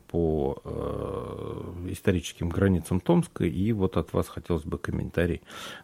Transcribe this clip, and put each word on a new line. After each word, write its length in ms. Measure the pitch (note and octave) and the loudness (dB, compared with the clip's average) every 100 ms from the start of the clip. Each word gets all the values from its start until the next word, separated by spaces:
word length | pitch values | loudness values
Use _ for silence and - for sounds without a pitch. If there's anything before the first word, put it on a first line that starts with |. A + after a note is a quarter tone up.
| - | -4
по, 540 | E2+ E2 D#2 C2+ C#2 | 0 2 2 0 -2
э, 1300 | - - - - - - - - - - F2+ F2 F2+ | -6 -6 -4 -4 -6 -6 -8 -8 -8 -8 -10 -8 -8
историческим 580 | F#2 - F#2 - - E2+ | -2 2 2 0 -4 -2
границам 540 | E2+ G2 F2+ E2 F2+ | 4 6 4 2 0
Томска, 420 | - F3 - - | 4 4 4 0
и 300 | F#2 C#2 G2+ | 0 2 2
вот 240 | A2 F#2 F2 | 2 2 2
от 160 | - | 0
вас 160 | F#2 E2+ | -2 -2
хотелось 340 | - - E2+ | -4 -2 -2
бы 140 | - - | -2 -6
комментарий 640 | - E2+ - - F2 E2+ - - - - | -4 -4 -2 0 0 0 -8 -14 -14 -12